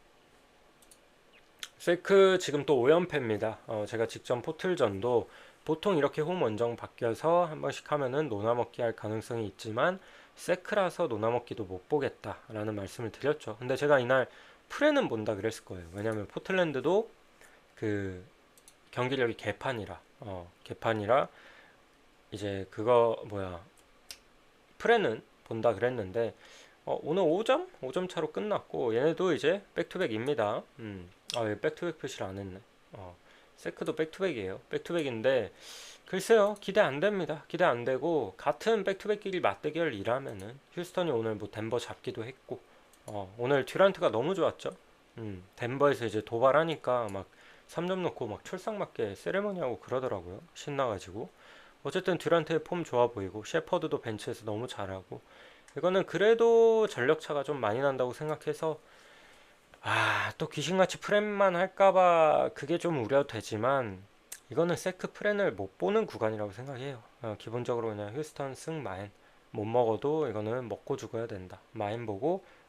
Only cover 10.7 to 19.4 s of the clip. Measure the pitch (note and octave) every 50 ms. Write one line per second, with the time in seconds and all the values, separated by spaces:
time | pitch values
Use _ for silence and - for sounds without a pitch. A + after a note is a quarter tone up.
10.7 | G#3+ G#3 F#3+ F3 - - F3 D3 A2+ G#2 G#2+ A2+ A#2+ A#2+ - - - A2+ G#2 F2+
11.7 | F#2 F#2 - _ D3+ D3+ C3+ A2+ - - - G#2+ F#2+ - - - A2 G#2+ G#2+ A2
12.7 | G#2+ G2+ G2 F#2+ - - A#2+ G#2+ - - - C#3 D3 D3+ - - G#2 - B2 B2
13.7 | C3+ B2 C#3+ D3 D3 C3+ A#2+ A#2+ C3 C3 A#2+ - - - - - - _ _ _
14.7 | - - C#4+ D4+ D4 C#4 A3+ D#3 A#2 A2 G#2+ A2 G#2+ F#2+ F#2+ A2 A2 - - -
15.7 | G2+ F2+ E2+ E2 F2 G2+ G#2 A2+ A2 G#2+ G2+ - - - - - F#3+ F#3 F3 D#3+
16.7 | C3+ C3 A#2+ D3+ F#3 G#3 A3+ - - _ _ _ _ _ - - - - _ _
17.7 | _ - A#2 G#2+ G#2 G2+ G2 F#2+ F#2 F2+ F#2 - - _ _ _ _ - _ -
18.7 | - _ _ _ - B2 B2 B2+ C#3 C3 B2 A#2 A2 -